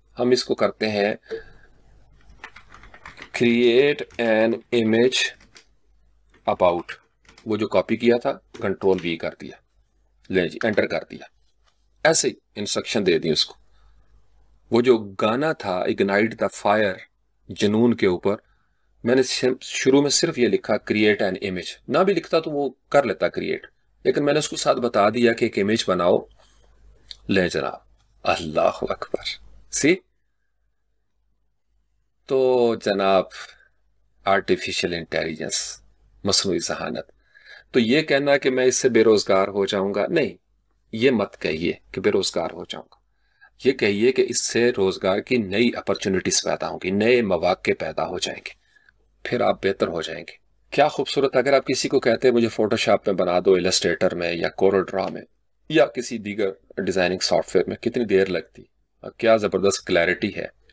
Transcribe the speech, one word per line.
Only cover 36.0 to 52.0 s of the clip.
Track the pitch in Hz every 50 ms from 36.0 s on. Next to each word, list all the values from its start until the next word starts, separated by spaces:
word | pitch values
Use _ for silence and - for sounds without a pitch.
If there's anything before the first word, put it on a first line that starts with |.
| _ _ _ _ -
मसनूई | 101 95 - - 98 85 87
जहानत, | 85 - 80 - 82 80 - - - _ _ _ _ _ _ - - - - - - _ -
तो | 127
ये | 113 110 131 156
कहना | 156 156 143 139 143 143 143
कि | 139 - 135
मैं | 127 127 127
इससे | 127 123 - - 127
बेरोजगार | 117 113 110 110 110 98 - - 98 95 98
हो | 101 98 101 98
जाऊंगा, | 95 107 98 95 101 98 104 95 -
नहीं, | 180 160 131 95 - - _ _ _ _ _ _ _ _ _ _ -
ये | 110 120 135
मत | 127 107 107 - - -
कहिए | - 85 80 80 85 85 80 - _ _ -
कि | 98
बेरोजगार | 92 104 101 98 92 - - 87 82 78
हो | 85 87 82 -
जाऊंगा, | - 73 - _ _ _ _ _ _ _ _ _ _ _ - _ _ _ -
ये | 127
कहिए | 139 - 120 104 101 101 113 131
कि | 131 131
इससे | - - 120 - - - - 110 120 120
रोजगार | - 101 95 95 90 - - 95 95 107
की | - - 127
नई | 120 104 90 95 107 123 120
अपॉर्चुनिटीज | - - - - 95 - - 101 95 90 - 90 85 - -
पैदा | 85 80 - -
होंगी, | 85 80 80 - 92
नए | 98 101 107 117 123 120
मौके | 113 95 90 82 87 87 95 - - 104 98
पैदा | - 82 78 78 78 80
हो | 82 90 82
जाएंगे, | - - - - - - - _ _ _ _ _ _ _ _ _ _ _ _ _ - -
फिर | 127 117 104
आप | 101 95 - -
बेहतर | 98 98 - 110
हो | 92 85 82
जाएंगे। | 80 80 80 82 82 - - - _ _ _ _ _ _ -
क्या | - 143 147
खूबसूरत, | - - 135 - - 143 135 131 -
अगर | 131 120 139 139
आप | 135 -
किसी | - 131 - -
को | 135 147
कहते | 131